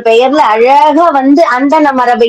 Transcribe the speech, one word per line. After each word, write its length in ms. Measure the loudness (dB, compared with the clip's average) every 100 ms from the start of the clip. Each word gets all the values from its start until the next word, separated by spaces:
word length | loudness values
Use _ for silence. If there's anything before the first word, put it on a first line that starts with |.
பெயர்ல 420 | 0 0 0 0 0
அழகா 600 | 0 2 2 2 0 0
வந்து 320 | 0 0 0 0
அந்தண 360 | -2 -2 0 0
மரபை 360 | -2 -2 -2